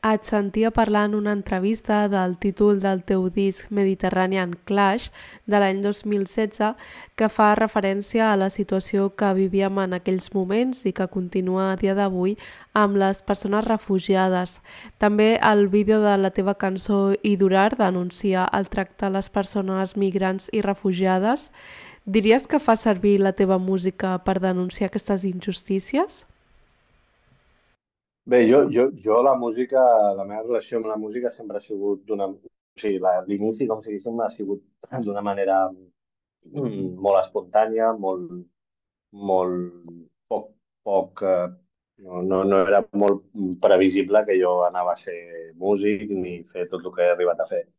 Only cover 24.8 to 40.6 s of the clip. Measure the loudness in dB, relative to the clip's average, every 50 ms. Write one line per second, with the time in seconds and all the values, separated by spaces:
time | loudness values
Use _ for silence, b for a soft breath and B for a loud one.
24.8 | -6 -4 -4 -6 -4 -2 -4 -2 -2 -6 -6 -6 -8 -8 -8 -8 -6 -4 -4 -4
25.8 | -4 -2 -2 -2 -2 -2 -6 -18 -20 _ _ _ _ _ _ _ _ _ _ _
26.8 | _ _ _ _ _ _ _ _ _ _ _ _ _ _ _ _ _ _ _ _
27.8 | _ _ _ _ _ _ _ _ _ 2 4 6 6 8 6 6 6 4 2 2
28.8 | 2 2 0 -4 -2 2 2 4 4 4 2 2 -2 -4 -4 -4 -4 0 2 4
29.8 | 4 6 6 4 4 2 0 -2 -8 -8 -8 -10 -6 -4 -4 -4 -4 -4 -6 -6
30.8 | -4 -4 -6 -6 -8 -8 -8 -6 -6 -6 -8 -10 -14 -10 -10 -10 -10 _ -8 -6
31.8 | -4 -4 -4 -4 _ -8 -6 -6 -6 -8 -8 -14 _ -20 _ _ _ _ _ -8
32.8 | -4 -4 -4 0 0 0 0 0 -2 -4 -4 -2 -2 -4 -2 -4 -4 -4 -4 -6
33.8 | -6 -10 -10 -10 -8 -8 -6 -4 -4 -4 -6 -8 -8 -8 -8 -8 _ _ _ _
34.8 | -18 _ -10 -8 -6 -6 -6 -4 -4 -4 -4 -2 0 0 2 2 0 -2 -6 -12
35.8 | -20 _ _ _ _ _ _ _ _ _ _ _ _ -14 -10 -8 -6 -6 -6 -6
36.8 | -8 -8 -8 -2 0 2 2 2 2 0 _ -8 -8 0 0 0 2 2 0 0
37.8 | 0 0 0 -2 -4 -4 -4 -4 -8 -10 -12 -14 -16 _ _ _ _ _ _ _
38.8 | _ _ _ _ _ _ -16 -10 -2 0 0 0 0 0 -4 -4 -6 -8 -12 -18
39.8 | -20 -20 -20 -20 -20 _ _ _ _ _ -6 -6 -6 -12 _ _